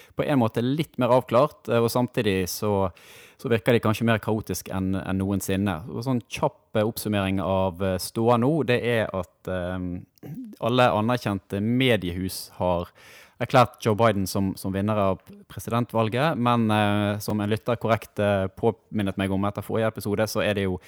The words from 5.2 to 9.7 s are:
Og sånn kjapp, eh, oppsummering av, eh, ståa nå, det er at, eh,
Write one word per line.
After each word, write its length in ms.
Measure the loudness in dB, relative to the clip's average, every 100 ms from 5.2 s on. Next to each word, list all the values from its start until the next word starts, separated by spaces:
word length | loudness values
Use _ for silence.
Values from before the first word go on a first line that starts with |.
| -2 -2 -2 0 0 -2 -6
Og 160 | -8
sånn 160 | -4 -4 -4
kjapp, 480 | -4 -4 -4 _ 0
eh, 60 |
oppsummering 580 | 0 -2 -2 0 0 0
av, 420 | 0 0 0 -2
eh, 140 | -2 -2
ståa 400 | -4 -2 2 4
nå, 280 | 2 0 0
det 160 | 0
er 240 | 0 0 0
at, 380 | -4 -8 _ -8
eh, 300 | -6 -4